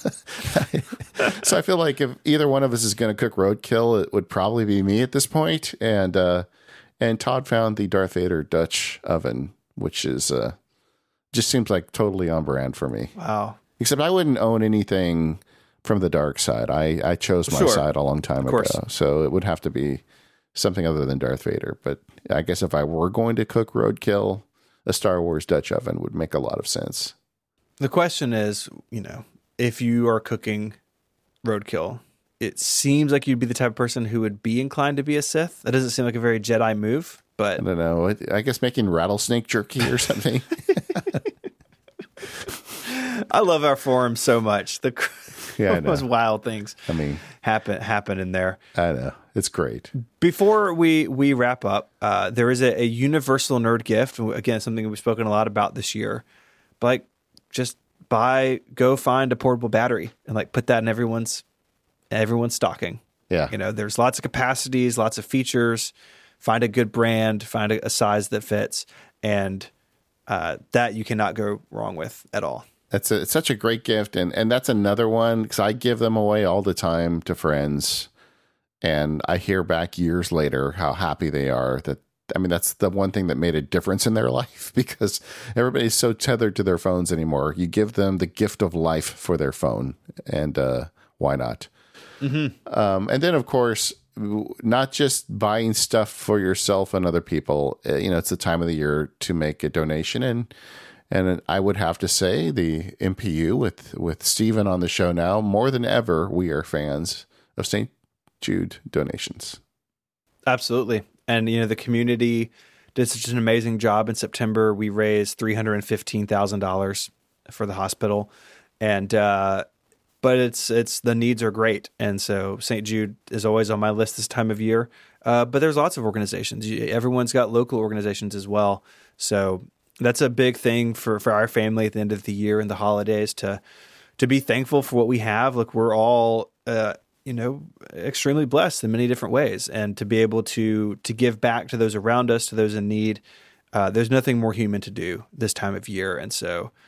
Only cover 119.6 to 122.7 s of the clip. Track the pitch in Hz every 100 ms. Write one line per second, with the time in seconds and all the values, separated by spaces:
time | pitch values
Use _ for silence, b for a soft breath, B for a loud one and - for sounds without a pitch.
119.6 | - _ _ _ _ _ 127 127 123 120
120.6 | - 117 117 - 120 117 117 117 113 104
121.6 | 113 104 - - 107 98 - 98 98 101
122.6 | -